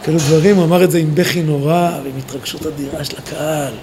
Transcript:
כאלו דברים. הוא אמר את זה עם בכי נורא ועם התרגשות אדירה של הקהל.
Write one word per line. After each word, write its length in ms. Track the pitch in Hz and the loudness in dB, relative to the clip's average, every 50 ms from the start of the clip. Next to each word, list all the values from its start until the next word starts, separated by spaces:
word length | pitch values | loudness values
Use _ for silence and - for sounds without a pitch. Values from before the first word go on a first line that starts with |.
| - | -2
כאלו 140 | - 156 165 | 0 0 2
דברים. 380 | 151 135 160 160 156 196 208 | 4 4 4 6 6 6 6
הוא 100 | 190 175 | 6 4
אמר 180 | 160 170 180 180 | 4 4 4 4
את 80 | 175 | 4
זה 60 | 151 175 | 4 2
עם 180 | 160 151 151 | 2 2 2
בכי 280 | 151 180 - 135 180 165 | 2 0 0 0 0 0
נורא 480 | 156 151 139 139 147 165 175 175 170 170 151 139 | 0 0 0 0 2 2 2 2 0 -2 -4 -8
ועם 100 | 139 131 135 | -8 -10 -10
התרגשות 480 | 131 - 127 139 - - - 147 - | -10 -10 -12 -12 -10 -10 -10 -8 -8
אדירה 380 | 156 151 143 143 139 147 156 147 | -8 -8 -6 -8 -8 -8 -8 -8
של 140 | - - - | -8 -10 -12
הקהל. 560 | - - 151 - 147 151 160 151 143 131 113 104 | -12 -12 -8 -6 -4 -2 -2 -2 -4 -6 -8 -10